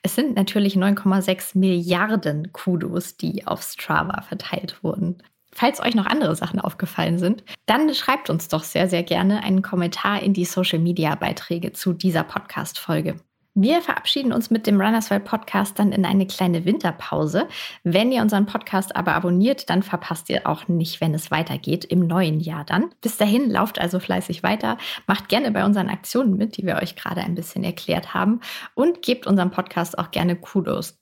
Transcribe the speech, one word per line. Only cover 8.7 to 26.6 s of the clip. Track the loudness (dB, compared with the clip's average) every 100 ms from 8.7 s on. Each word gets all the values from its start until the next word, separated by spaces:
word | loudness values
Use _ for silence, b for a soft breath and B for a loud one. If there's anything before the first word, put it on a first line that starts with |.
| 0 2
sehr | 2
gerne | 0 2 4 2
einen | 2 2
Kommentar | 2 0 -2 0 0 0
in | 0
die | 0 0
Social-Media-Beiträge | 0 0 2 0 2 0 0 -2 -4 -6 -4 -4
zu | -4 -4
dieser | 0 0 0
Podcast-Folge. | -2 -6 -8 -10 -8 -10 -4 -2 -2 -6 _ _ _ 2
Wir | 4 2
verabschieden | 0 -4 -2 0 0
uns | -2 0
mit | 0 4
dem | 4
Runner's | 4 2 0
World | -2 0
Podcast | -4 0 0 0 2
dann | 2
in | 2 2
eine | 2 2
kleine | 0 2 2 2
Winterpause. | 0 0 -4 -4 -2 0 0 -2 B B B
Wenn | 2 4 4
ihr | 4
unseren | 4 4 2
Podcast | -2 -2 -2 0 -2
aber | 0
abonniert, | 0 2 4 4 2 0
dann | 0
verpasst | 0 -4 -4 -8 -2
ihr | -2 0
auch | -2 -2
nicht, | -2 -2 -2
wenn | -2
es | -2 -2
weitergeht | -2 -2 -4 -2 -4 0
im | 2 2
neuen | 2 2 0
Jahr | -2 -6
dann. | -2 -2 -2 _
Bis | -6 0
dahin, | 2 4 4
lauft | 2 0 0
also | -2 -2
fleißig | -2 -2 -2 -2
weiter, | 0 0 -2 -4 B B -2
macht | -2 0
gerne | 0 2
bei | 2 4
unseren | 2 0
Aktionen | -4 -2 0 2 2
mit, | -2
die | -2